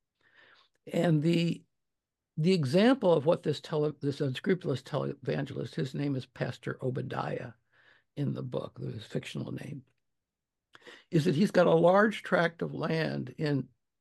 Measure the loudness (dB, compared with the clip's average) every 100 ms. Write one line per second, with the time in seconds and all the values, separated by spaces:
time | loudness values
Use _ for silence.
0 | _ _ _ _ _ _ _ _ -6 0
1 | 2 4 4 2 0 -4 _ _ _ _
2 | _ _ _ -2 2 2 4 4 6 4
3 | 4 4 4 0 0 -4 -4 -2 -2 -2
4 | -4 -2 -4 -2 0 0 0 -6 -4 -4
5 | -4 -6 -4 -4 -4 -6 -8 -6 -6 -4
6 | -4 -4 -6 -6 -6 -6 -10 -6 -6 -6
7 | -6 -6 -6 -6 -10 -14 _ _ _ _
8 | _ -6 -4 -4 -6 -6 -8 -10 -10 -10
9 | -8 -8 -8 -10 -8 -10 -10 -14 -16 _
10 | _ _ _ _ _ _ _ -20 -20 -20
11 | -2 0 2 2 2 4 6 6 6 6
12 | 4 2 -2 0 0 -2 -8 -6 -4 -2
13 | -2 -4 -8 -4 -2 -2 -4 _ _ _